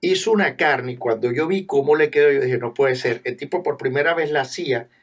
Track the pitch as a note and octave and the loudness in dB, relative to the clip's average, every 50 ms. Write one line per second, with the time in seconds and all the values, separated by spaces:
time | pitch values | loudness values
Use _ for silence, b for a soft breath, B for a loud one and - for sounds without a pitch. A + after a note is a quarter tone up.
0 | - F3 F#3 F#3+ F3+ A3 A3+ G#3 G3 D3+ - - E3 D#3 C#3+ B2+ B2+ B2+ B2 B2 | 2 0 0 0 2 2 2 2 2 0 0 0 2 2 2 0 -2 -6 -8 -6
1 | - B2 A2+ G#2+ B2 B2 A#2+ C3 D#3 E3 F#3+ G3 F#3+ - - C#3 C3+ C#3 D3+ D3+ | -2 -2 -2 0 0 -2 0 0 0 0 0 -2 -2 0 0 0 4 4 4 4
2 | D#3 D3 D3 D3+ D3 D3 C#3 C3+ C3 B2+ B2+ A#2 - A#2 A#2 - C#3 C3+ B2+ B2+ | 4 2 2 4 4 4 4 2 0 0 -2 -2 -4 -6 -2 0 0 0 0 0
3 | - B2+ A#2+ A#2 - B2+ B2 - C#3+ C#3+ - F3+ E3 D3+ C#3+ - - C3+ B2+ C#3 | -2 -4 -4 -4 -6 -8 -8 -8 -10 -6 -6 -4 -2 -4 -6 -4 -4 -4 -2 0
4 | C#3+ E3 E3+ E3 D#3+ D3 D3+ D3 B2+ - - - F3 D3 C3 A#2+ A#2+ _ _ _ | 0 0 0 0 -2 -2 -2 -2 -2 -4 -6 -8 -4 -2 -4 -4 -4 _ _ _